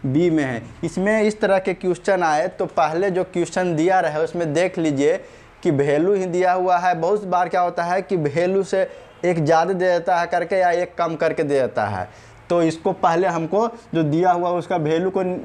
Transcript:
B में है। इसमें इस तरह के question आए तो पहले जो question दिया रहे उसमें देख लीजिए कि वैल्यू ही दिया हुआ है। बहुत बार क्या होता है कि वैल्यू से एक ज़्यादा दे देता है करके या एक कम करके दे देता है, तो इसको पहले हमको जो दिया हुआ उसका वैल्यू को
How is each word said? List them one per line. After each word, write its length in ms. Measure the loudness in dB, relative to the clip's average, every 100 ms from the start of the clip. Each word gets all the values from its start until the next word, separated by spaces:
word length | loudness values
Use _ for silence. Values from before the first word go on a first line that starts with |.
B 240 | 0 2 2
में 140 | 2
है। 180 | -2 -4 -10 -10
इसमें 380 | -6 -2 0 2
इस 180 | 0 0
तरह 180 | 0 0
के 160 | 0
question 480 | -4 -2 -2 0 0
आए 260 | 2 0 -2
तो 160 | -4 -4
पहले 420 | 0 0 0 0
जो 140 | 0 -2
question 480 | -2 -2 -2 0 2
दिया 240 | 2 2
रहे 240 | 2 -2
उसमें 280 | -4 -2 -2
देख 240 | 0 0 0
लीजिए 380 | -2 2 2 0 -6 -20 -20 -4
कि 80 | 0
वैल्यू 420 | 2 2 2 2
ही 120 | 0 0
दिया 260 | 0 2
हुआ 260 | 2 2 2
है। 160 | 2 0
बहुत 280 | 0 -2 0
बार 220 | -2 0
क्या 120 | 0
होता 240 | 0 -2
है 160 | -2 -2
कि 140 | -2 -2
वैल्यू 440 | 0 0 0 0
से 180 | 0 -2 -2 -6 -20 -4
एक 200 | -2 0
ज़्यादा 280 | 2 2 2
दे 140 | 0 0
देता 300 | 0 2 0
है 80 | 0
करके 300 | -2 0 0
या 140 | 2
एक 220 | 0 -2 -4
कम 180 | -4 0
करके 260 | -2 0
दे 180 | 0 0
देता 260 | 0 -2 -2
है, 220 | -4 -8 -12 -20 -20 -2
तो 120 | 2
इसको 300 | 2 0 -4
पहले 320 | 0 2 2 0
हमको 400 | -2 -2 0 -2 -6 -6
जो 80 | -2
दिया 260 | 0 2 2
हुआ 180 | 2 0
उसका 240 | -2 -2 -4
वैल्यू 320 | 0 0 0
को 120 | -2 -4 -6